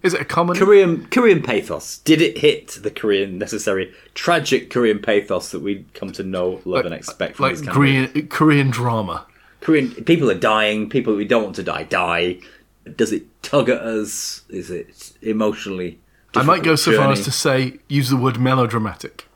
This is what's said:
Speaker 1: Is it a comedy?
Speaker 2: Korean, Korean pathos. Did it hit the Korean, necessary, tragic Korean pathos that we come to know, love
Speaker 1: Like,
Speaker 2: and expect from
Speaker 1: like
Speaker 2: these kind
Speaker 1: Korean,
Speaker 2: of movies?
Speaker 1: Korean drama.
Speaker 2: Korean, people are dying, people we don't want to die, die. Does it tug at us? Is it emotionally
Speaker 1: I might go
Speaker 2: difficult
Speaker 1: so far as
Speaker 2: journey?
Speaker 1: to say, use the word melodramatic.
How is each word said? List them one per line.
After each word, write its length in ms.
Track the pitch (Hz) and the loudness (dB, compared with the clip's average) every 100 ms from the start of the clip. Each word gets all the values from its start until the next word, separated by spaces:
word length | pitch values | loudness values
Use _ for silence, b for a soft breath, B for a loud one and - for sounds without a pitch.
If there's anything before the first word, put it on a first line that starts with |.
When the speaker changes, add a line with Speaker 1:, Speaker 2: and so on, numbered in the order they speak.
Speaker 1:
Is 100 | 185 | -2
it 80 | 170 | -2
a 40 | |
comedy? 340 | 143 - 175 180 | -2 0 0 2
Speaker 2:
Korean, 480 | 190 202 180 165 - | 8 8 8 2 0
Korean 340 | 254 233 165 | 4 4 4
pathos. 580 | - 107 - 73 - - | 2 -4 -4 -8 -10 -4
Did 220 | - 247 | 2 2
it 180 | 151 - | 2 2
hit 400 | 147 - - - | 2 0 -6 -12
the 80 | 104 | -10
Korean, 480 | - 110 98 98 92 | -4 0 0 0 -6
necessary, 540 | 104 104 104 95 92 B B | -8 -6 -2 -2 -4 B B
tragic 560 | - - 170 143 131 - | -6 0 0 2 -2 0
Korean 280 | 123 117 104 | 0 2 2
pathos 520 | 110 104 101 92 - | 0 0 0 -4 -6
that 80 | 82 | -8
we 260 | 95 98 - | -6 -6 -10
come 160 | - 98 | -14 -12
to 120 | 87 | -10
know, 360 | 95 92 92 92 | -6 -4 -4 -4
love 20 | 90 | -4
Speaker 1:
Like, 180 | 87 87 | -2 -2
Speaker 2:
and 80 | |
expect 420 | 80 - - 90 - | -8 -12 -8 -8 -2
from 80 | |
Speaker 1:
like 80 | 135 160 | -4 -4
Speaker 2:
these 60 | |
kind 120 | 143 135 | -2 2
Speaker 1:
Korean, 280 | 139 135 131 | 2 2 0
Speaker 2:
of 80 | 147 | -4
movies? 120 | 147 | -6
Speaker 1:
Korean 400 | - 156 143 135 | 2 4 4 2
drama. 560 | 120 120 113 95 82 - b b _ | 0 -2 -2 -4 -8 -12 b b _
Speaker 2:
Korean, 300 | - 156 127 - | 0 2 0 -2
people 260 | 113 156 127 | 0 2 2
are 40 | 92 | 2
dying, 520 | 113 107 107 107 104 | 2 2 2 -2 -2
people 260 | 135 113 101 | -2 0 -2
we 80 | |
don't 180 | 104 117 | 0 0
want 140 | 101 95 | 0 -6
to 60 | |
die, 220 | 87 80 | -6 -8
die. 540 | 85 92 87 85 90 90 B B _ _ - - | -4 -4 -2 0 -2 -4 B B _ _ -10 -2
Does 160 | 117 | -2
it 120 | 104 - _ | -2 -8 _
tug 280 | - 143 127 | -2 0 0
at 100 | 120 | -2
us? 640 | 113 110 107 - - - - | -2 -4 -4 -8 -10 -12 -14
Is 200 | 95 87 | -12 -10
it 440 | 87 - - - _ | -12 -12 -20 -20 _
emotionally 760 | 110 107 107 104 101 92 87 - _ _ _ 123 | -4 0 0 -2 -8 -8 -8 -12 _ _ _ 0
Speaker 1:
I 60 | |
might 200 | 139 180 | 2 2
go 100 | 160 | 2
Speaker 2:
difficult 60 | 151 | 2
Speaker 1:
so 120 | - 110 | 4 4
far 80 | 139 | 4
as 60 | 127 | 2
Speaker 2:
journey? 40 | |
Speaker 1:
to 60 | 117 | -2
say, 460 | - 156 131 127 - - | -2 0 2 0 -6 -4
use 220 | 143 127 | -2 2
the 60 | 135 | 2
word 220 | 127 117 | 2 2
melodramatic. 880 | 127 131 117 117 107 92 - - - | 2 2 2 0 -4 -8 -14 -16 -20